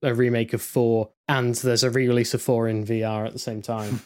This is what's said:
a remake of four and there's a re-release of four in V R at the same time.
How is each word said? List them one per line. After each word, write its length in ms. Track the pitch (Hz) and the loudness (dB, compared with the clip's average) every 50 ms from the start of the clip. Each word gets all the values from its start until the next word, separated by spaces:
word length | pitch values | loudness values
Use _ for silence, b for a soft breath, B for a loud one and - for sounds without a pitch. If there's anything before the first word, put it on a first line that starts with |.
| 151 | -2
a 100 | 127 117 | 0 2
remake 380 | 120 123 123 120 113 113 117 | 2 2 2 4 2 0 0
of 100 | - 110 | -2 -6
four 480 | - - - 131 120 117 113 110 107 - _ _ _ | -6 -2 0 2 2 2 2 2 0 -4 _ _ _
and 260 | - 143 131 120 120 117 | -2 0 2 2 0 0
there's 260 | - 131 127 117 113 | 0 0 0 2 2
a 80 | 127 123 | 2 2
re-release 420 | 117 131 127 123 120 120 113 - | 2 2 2 4 4 2 2 0
of 100 | - 117 | -2 -2
four 260 | - - 123 117 113 113 | 0 0 2 2 2 0
in 160 | 110 107 104 | 0 -2 -2
V 180 | 104 113 110 | -2 -2 0
R 240 | 110 110 110 107 110 | 0 -2 -2 -4 -4
at 60 | 110 | -6
the 80 | - 127 | -8 -10
same 200 | - 123 110 107 | -10 -8 -10 -8
time. 400 | - - 117 110 107 107 127 107 - | -6 -6 -6 -4 -4 -4 -6 -6 -8